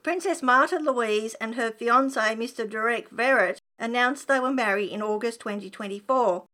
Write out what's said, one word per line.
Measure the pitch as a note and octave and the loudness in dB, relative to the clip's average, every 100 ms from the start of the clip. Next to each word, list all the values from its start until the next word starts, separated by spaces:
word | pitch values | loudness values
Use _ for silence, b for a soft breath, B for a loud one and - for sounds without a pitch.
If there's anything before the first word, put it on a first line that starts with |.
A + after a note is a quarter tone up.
Princess | - F4+ F#4+ E4 | -4 -2 -2 0
Martha | B3+ B3+ D#4 F4 | 4 6 6 2
Louise | D4+ B3 A3 G#3+ A3 - | 0 0 0 0 -2 -8
and | A3+ A#3+ | -6 -2
her | A3+ | -4
fiancé, | A3+ A#3 B3 C4+ C4 A3 A3 | -2 2 4 4 0 -2 -2
Mister | A#3+ - A3 | -6 -6 -6
Durek | A3 A3+ A#3 - | -2 0 -2 -4
Verrett, | - B3 B3+ F3+ - _ _ | -2 2 4 2 -2 _ _
announced | A#3 A#3+ B3 C#4+ - | -4 0 0 0 0
they | C4+ | 0
were | B3+ | 2
married | C4 G#3+ G3 G3 | 0 0 0 -2
in | G#3 | -4
August | G#3+ G#3+ A#3 A3+ | -4 -2 -4 -6
twenty | A3 G3+ F#3+ | -8 -8 -8
twenty-four. | - G#3 G3+ - C4 A3+ F3 - | -12 -10 -10 -2 2 2 0 -6